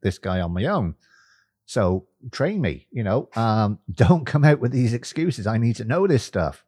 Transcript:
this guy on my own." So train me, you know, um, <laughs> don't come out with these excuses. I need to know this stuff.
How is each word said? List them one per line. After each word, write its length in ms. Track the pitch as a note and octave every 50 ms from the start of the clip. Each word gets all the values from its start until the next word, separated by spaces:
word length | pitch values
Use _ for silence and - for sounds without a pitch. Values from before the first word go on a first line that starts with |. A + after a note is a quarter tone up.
this 180 | - G2 - -
guy 220 | - F#2+ F#2 F#2
on 120 | F2 E2+
my 120 | F2 F2+ A2+
own." 300 | F3 G#3 D#3 F#2+ E2 - - _ _ _ _ _ _ _ _ _ _ _ _ _
So 400 | - - A#2+ G2 F2+ F#2 F#2 - _ _ _ - A#2+
train 300 | - - C3+ F#3 G#3+ F#3+
me, 260 | B2+ E2 C#2 B1+ - _
you 120 | - A#2+
know, 260 | A2 F#2 G#2+ C#3 - - -
um, 420 | A2+ A2+ A2+ A2 A2 A2 G#2 G#2 - _
<laughs> 60 | -
don't 360 | - - E3+ E3+ F3+ D#3+ B2+
come 180 | - - D3 C#3+
out 160 | D#3 D3 -
with 120 | A#2 B2
these 200 | C3+ B2+ B2 A2+
excuses. 540 | A#2+ A#2+ - - - D#3 E3 F3 B2 - F#2+
I 120 | G#2+ A#2 A#2+
need 180 | A#2 A#2 A2
to 80 | - A#2
know 220 | A2+ D3 F3+ G3+
this 160 | F#3+ D3 A2+
stuff. 420 | - - - F#2+ E2 C#2+ - - _